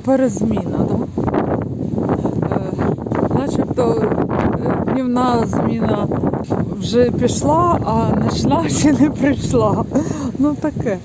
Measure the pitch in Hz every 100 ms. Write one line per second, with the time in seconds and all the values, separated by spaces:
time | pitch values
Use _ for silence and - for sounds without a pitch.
0 | 262 269 262 208 220 208 185 180 - -
1 | - - - - - - - - - -
2 | - - - - - - - - - -
3 | - - - 240 285 - - - 240 226
4 | - - - - - - - - - 262
5 | 254 247 254 240 220 - 226 226 220 208
6 | 208 - - - - - - - - 233
7 | 247 226 240 - 277 320 349 339 - 220
8 | 220 214 - - 262 294 311 - 294 269
9 | 294 - 277 247 - 247 214 190 - 254
10 | 320 302 277 - 285 294 311 - 247 185